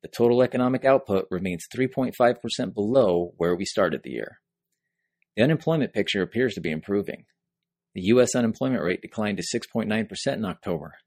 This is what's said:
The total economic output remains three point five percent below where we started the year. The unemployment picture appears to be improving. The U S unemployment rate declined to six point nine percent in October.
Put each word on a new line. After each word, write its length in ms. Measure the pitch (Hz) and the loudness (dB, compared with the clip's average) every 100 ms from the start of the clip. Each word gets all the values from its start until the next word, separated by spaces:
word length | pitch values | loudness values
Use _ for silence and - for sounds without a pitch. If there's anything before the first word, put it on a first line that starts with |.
The 40 | - | -16
total 360 | - 120 120 | 0 2 4
economic 420 | 127 127 127 131 135 | 2 2 0 2 4
output 400 | 135 - 98 - | 4 4 -2 0
remains 340 | 90 92 87 - | -4 -4 -6 -8
three 180 | 113 131 | -4 -4
point 280 | - 127 - | -2 -4 2
five 260 | 120 120 | 2 2
percent 340 | 117 - 113 107 | -6 -6 -6 -4
below 580 | 104 135 107 87 87 _ | 2 4 4 2 0 _
where 200 | 85 87 | -2 0
we 100 | 95 | -2
started 380 | - 90 71 | 0 0 0
the 80 | - | -6
year. 280 | 60 53 - _ _ _ _ _ _ _ _ _ - | -8 -10 -14 _ _ _ _ _ _ _ _ _ 0
The 80 | |
unemployment 500 | 127 160 - 160 120 | 2 2 0 0 0
picture 280 | 107 98 101 | -2 -2 -2
appears 320 | 90 113 127 | -2 0 -2
to 80 | 95 | -2
be 100 | 85 | -6
improving. 540 | 78 - 101 95 - - _ _ _ _ _ _ 98 | -6 -2 -2 -2 -10 -18 _ _ _ _ _ _ -4
The 60 | |
U 180 | 92 123 | 2 4
S 140 | 120 127 | 4 2
unemployment 480 | 117 107 135 123 | 0 -2 -2 -2
rate 180 | 80 92 | -2 -4
declined 360 | - - 104 98 | -6 -6 -4 -4
to 60 | |
six 220 | 87 120 - | -4 -6 -4
point 240 | 117 104 | -4 -2
nine 160 | 110 104 | -2 -4
percent 320 | 92 - 135 | -6 -6 -4
in 80 | 101 | -6
October. 480 | 90 104 85 82 - | -6 -6 -6 -6 -20